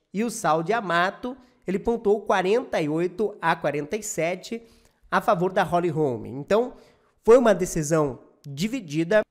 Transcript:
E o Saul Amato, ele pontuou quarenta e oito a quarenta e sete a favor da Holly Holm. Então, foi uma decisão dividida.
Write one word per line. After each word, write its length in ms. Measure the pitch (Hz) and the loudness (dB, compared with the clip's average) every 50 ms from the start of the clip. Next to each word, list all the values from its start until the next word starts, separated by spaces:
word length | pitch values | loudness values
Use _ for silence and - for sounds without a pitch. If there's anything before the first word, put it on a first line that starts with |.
| _ _ - | _ _ -6
E 100 | 185 226 | -4 -4
o 80 | 240 | -4
Saul 320 | - - - 160 156 165 165 170 220 | -4 -2 0 0 0 0 0 0 -2
Amato, 640 | 233 208 175 170 170 180 190 196 - - 247 254 - - _ _ _ _ - | -2 -2 0 0 2 0 0 -2 -6 -10 -12 -12 -12 -16 _ _ _ _ -6
ele 100 | 196 202 | -6 -4
pontuou 440 | 202 233 233 226 - 202 208 214 | -2 -2 -2 0 2 2 2 2
quarenta 580 | 208 - 214 190 180 185 214 247 262 - - 202 | 2 0 0 2 2 2 2 0 0 -2 -4 -2
e 80 | 160 147 | -2 -2
oito 480 | 151 160 175 180 175 - 214 196 - - | -2 -2 -2 -2 -2 -4 -4 -4 -4 -2
a 120 | - 160 175 | -2 0 0
quarenta 440 | 170 165 151 139 147 147 147 214 226 | 0 0 -2 -2 -4 -6 -6 -8 -8
e 60 | 208 | -8
sete 600 | - - - 156 170 185 180 180 - 233 226 - - _ _ _ _ _ _ _ _ - | -8 -6 -4 -4 -4 -4 -6 -8 -10 -12 -12 -12 -14 _ _ _ _ _ _ _ _ -2
a 60 | 190 | 0
favor 320 | - 240 214 170 175 190 | 2 2 2 2 2 0
da 100 | 190 208 | 2 0
Holly 280 | 185 147 170 175 175 175 | 0 2 2 0 0 0
Holm. 360 | 139 156 156 139 120 110 107 | 0 0 0 0 -2 -4 -6
Então, 460 | 104 117 139 147 - 196 220 247 254 - - - _ _ _ _ _ _ _ | -10 -10 -8 -2 0 2 2 2 0 -6 -14 -20 _ _ _ _ _ _ _
foi 160 | _ 214 226 269 | _ 6 8 8
uma 160 | 247 226 196 | 8 6 4
decisão 680 | 165 180 170 - 170 151 139 165 160 151 139 117 - - _ _ _ - 147 | 2 0 -4 -2 -2 -2 0 2 2 2 0 -2 -8 -14 _ _ _ -18 -12
dividida. 720 | 139 139 185 220 247 269 196 151 143 160 165 170 214 214 220 - | -6 -4 -4 -4 -4 -6 -8 -6 -4 -2 0 2 2 2 2 0